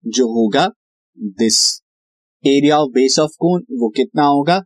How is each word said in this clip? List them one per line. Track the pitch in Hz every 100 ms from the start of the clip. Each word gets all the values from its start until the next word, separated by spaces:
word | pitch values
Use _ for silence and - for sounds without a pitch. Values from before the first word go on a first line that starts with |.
| 113
जो | 110 120
होगा | 117 110 135 185 _ _ _ _ - 104 95
this | 113 - - - _ _ _ _ _ _
area | 143 139 147 151
of | 147 127
base | 131 -
of | 156 -
cone | 170 180 - 131
वो | 117 120
कितना | 123 -
होगा? | 143 143 143 185